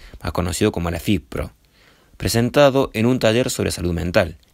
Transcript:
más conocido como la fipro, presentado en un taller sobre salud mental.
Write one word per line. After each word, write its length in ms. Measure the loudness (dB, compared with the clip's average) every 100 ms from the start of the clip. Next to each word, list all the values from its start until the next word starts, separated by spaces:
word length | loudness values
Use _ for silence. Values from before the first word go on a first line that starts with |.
| -20 -12
más 100 | -6
conocido 400 | -4 -4 0 0
como 180 | 0 -4
la 100 | -4
fipro, 520 | 0 -2 -2 -8 -8 -12 _ _ _ _ _ -6
presentado 760 | -2 0 2 4 4 4 0
en 140 | 0 0
un 120 | 2
taller 320 | 2 2 0
sobre 200 | -2 -4
salud 220 | -2 -4
mental. 440 | -2 0 0 0 -4 _